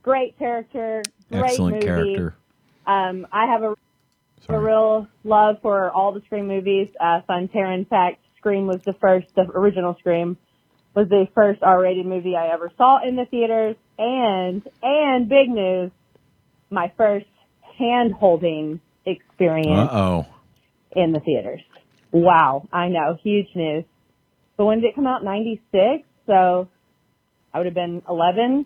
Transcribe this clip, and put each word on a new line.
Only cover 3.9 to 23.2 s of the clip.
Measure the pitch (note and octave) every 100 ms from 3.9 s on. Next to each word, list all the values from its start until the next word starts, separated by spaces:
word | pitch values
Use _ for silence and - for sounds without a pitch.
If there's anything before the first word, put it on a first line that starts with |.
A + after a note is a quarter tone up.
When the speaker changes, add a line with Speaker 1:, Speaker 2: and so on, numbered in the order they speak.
| _ _ _ _ _ -
Speaker 2:
Sorry. | A3 G#3+
Speaker 1:
real | A3 A3 A3 G#3+ _ G#3+
love | G#3+ G#3+ G#3+
for | A3 G3+ F#3
all | F#3 G3
the | G3 _
Scream | G#3+ G3+
movies. | G3 F#3+ G3 G3 -
Uh, | E3+ E3+ -
fun | F3+ F#3
Taryn | A3 F#3+ F#3 G3
fact, | G#3 F3+ - _ _
Scream | G#3+ G3 F#3+
was | F#3
the | G3
first, | F#3+ G3 F#3 F3+ -
the | F3+
original | F#3 G3+ F#3 F3 F3+
Scream | F3+ E3+ E3+ F3+ _ _ _ _ _ G3+
was | G3+
the | G3+ F#3+ -
first | G#3 G3+
R-rated | F#3 F#3 F#3 F#3 F#3
movie | F#3 F3+ F3
I | E3
ever | E3 E3+ _
saw | B3+ C4+ C4
in | B3
the | B3
theaters, | A#3+ A3+ A3+ A3 A3 _ -
and, | A3+ C4 A#3 F#3+ F#3 F#3+ - _
and | B3 D4 D4 B3+ A3+
big | C#4 C4
news, | A3+ F#3 F#3 F3+ _ _ _ _ _ _ _ _
my | G3 F3 -
first | A3 G3+ G#3 _ _ _ - - A#3+
hand-holding | A#3+ A#3+ F#3+ G3 E3 E3+ D#3 D#3 E3 _ _ -
experience | F3+ _ _ F3 D#3+ D#3 G2 C3+
Speaker 2:
Uh-oh. | A#2 F#2+ F2 D2 _ _ _ _ _ _ F#3
Speaker 1:
in | E3
the | D#3
theaters. | D#3+ B2 G2+ E3 _ - _ _ _
Wow, | E3 F3 E3 D3 C3+ -
I | F3 F3
know, | F3 D3+ E3